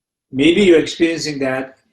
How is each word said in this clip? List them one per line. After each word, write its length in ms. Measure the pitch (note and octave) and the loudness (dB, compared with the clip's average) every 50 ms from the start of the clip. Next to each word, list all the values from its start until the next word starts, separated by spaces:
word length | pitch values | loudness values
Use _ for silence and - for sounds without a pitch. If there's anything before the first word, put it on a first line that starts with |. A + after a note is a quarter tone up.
| _ _ _ _ _ _ | _ _ _ _ _ _
Maybe 300 | - C3 C#3+ D#3+ F3 G3 | -4 0 2 2 4 4
you're 180 | G#3 F#3 E3+ D#3 | 4 4 4 4
experiencing 600 | - - - - E3+ E3 E3 D#3 C#3 D3+ D3+ C#3 | 2 0 -4 -2 -2 -2 -2 -4 -6 -8 -8 -6
that 380 | C3+ C3 C3 C3 C3 - - _ _ _ | -6 -4 -4 -6 -8 -10 -14 _ _ _